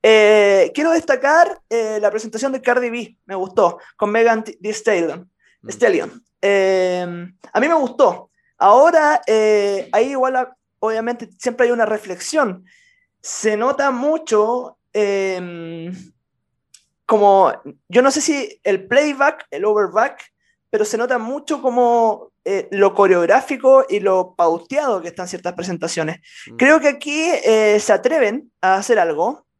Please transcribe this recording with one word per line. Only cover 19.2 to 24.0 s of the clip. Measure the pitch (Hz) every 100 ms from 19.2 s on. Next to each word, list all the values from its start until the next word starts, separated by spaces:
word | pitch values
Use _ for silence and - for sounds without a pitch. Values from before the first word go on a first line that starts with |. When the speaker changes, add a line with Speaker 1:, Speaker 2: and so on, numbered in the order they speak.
| 277 - -
Speaker 1:
el | 143 202
overback, | 208 190 190 269 - - _ _ _ _
pero | 214 208
se | 220
nota | 233 247
mucho | 220 277 285 294
como, | 262 240 240 233 226 202 - _
eh, | 170 196 -
lo | 196 196
coreográfico | 196 196 180 170 226 - 269 262 269 269
y | 202